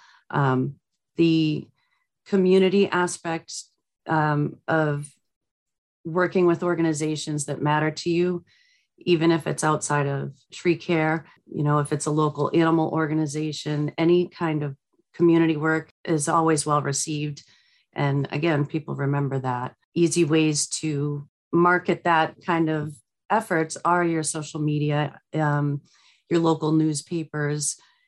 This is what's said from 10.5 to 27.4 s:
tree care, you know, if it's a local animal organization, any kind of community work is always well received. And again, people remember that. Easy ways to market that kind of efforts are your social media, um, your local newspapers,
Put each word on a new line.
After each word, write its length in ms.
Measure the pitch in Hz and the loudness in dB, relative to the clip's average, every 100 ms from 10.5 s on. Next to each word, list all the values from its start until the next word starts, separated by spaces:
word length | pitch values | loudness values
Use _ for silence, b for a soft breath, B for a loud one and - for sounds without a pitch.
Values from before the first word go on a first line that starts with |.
tree 240 | - 175 170 | -4 -2 -2
care, 500 | - 165 156 160 b b - | 0 0 0 -2 b b -12
you 120 | 156 | -4
know, 160 | 147 147 | 0 2
if 120 | 147 | 0
it's 140 | 147 156 | -2 -2
a 40 | |
local 400 | 151 151 143 147 | 0 0 0 0
animal 340 | 170 165 165 160 | 2 4 2 0
organization, 1040 | 160 156 156 156 147 156 143 151 147 147 - | -2 -2 -2 -2 -4 -6 -6 -4 -4 -4 0
any 300 | 165 175 180 | 2 2 0
kind 340 | - 165 151 | -4 -4 -2
of 140 | 147 139 _ _ _ | -4 -8 _ _ _
community 440 | - 170 165 165 151 | 2 4 6 4 2
work 340 | 156 160 156 _ | 0 -2 -4 _
is 240 | - 156 147 | -4 -2 2
always 360 | 165 160 151 | 2 2 2
well 160 | 151 147 | 0 0
received. 640 | 139 139 - 147 151 143 b b b b _ | 0 -4 -4 -4 -6 -8 b b b b _
And 360 | - 143 139 139 | -4 -2 0 -2
again, 340 | 147 170 147 | -2 0 0
people 300 | 143 156 151 | -2 -6 -6
remember 460 | 139 139 143 139 135 | -4 -2 -2 -2 -4
that. 340 | 127 123 127 - _ | -4 -6 -8 -12 _
Easy 300 | - 170 175 | 0 2 2
ways 440 | 156 156 156 147 - | 2 4 2 0 -4
to 600 | - 156 143 147 143 143 _ _ | -6 -4 -4 -4 -6 -12 _ _
market 520 | 170 175 180 175 170 | 2 4 2 0 -2
that 320 | 175 160 156 - - | 0 2 0 -4 -4
kind 240 | 165 160 | 0 0
of 240 | 156 151 147 _ _ - | -2 -6 -10 _ _ -2
efforts 480 | 214 220 165 160 - | -2 0 -2 -2 -4
are 200 | 170 175 | 0 2
your 180 | 170 160 | 2 0
social 380 | 156 160 147 160 | -2 -6 -8 -4
media, 600 | 151 147 147 147 147 - _ | -2 0 0 0 -2 -8 _
um, 460 | 156 151 147 143 143 b b b b - | -2 0 0 -2 -4 b b b b -2
your 100 | 170 | 0
local 320 | 165 156 156 | 2 2 2
newspapers, 1040 | 156 156 147 - 170 156 151 | 2 2 -2 -6 -8 -6 -4